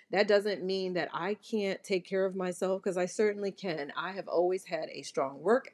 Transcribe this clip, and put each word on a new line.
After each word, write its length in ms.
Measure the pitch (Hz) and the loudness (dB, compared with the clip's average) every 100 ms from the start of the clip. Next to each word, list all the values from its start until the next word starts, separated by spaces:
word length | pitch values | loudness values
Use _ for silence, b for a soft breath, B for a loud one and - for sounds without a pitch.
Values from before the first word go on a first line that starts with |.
| b | b
That 160 | 180 208 | 2 6
doesn't 340 | 208 208 170 | 6 4 -2
mean 300 | 185 190 185 | -2 -2 0
that 160 | 175 151 | -2 -2
I 220 | 147 180 | -2 -4
can't 480 | 208 - 220 196 185 | -4 -4 -2 0 -2
take 240 | - 190 180 | -2 -2 0
care 180 | 190 | 0
of 120 | 190 190 | 0 0
myself, 440 | 180 175 185 190 | -4 -2 0 0
'cause 140 | 196 180 | 0 0
I 100 | 180 | 0
certainly 440 | - 214 202 202 | 2 0 2 -4
can. 420 | 190 190 156 147 - | -4 -4 -4 -4 -6
I 160 | 170 | -6
have 160 | 190 - | -6 -2
always 380 | 156 180 185 - | 4 4 2 -4
had 220 | 165 160 | -6 -6
a 120 | 139 | -8
strong 400 | 139 - 139 - | -8 -2 -2 0
work 260 | 165 254 - | 2 2 2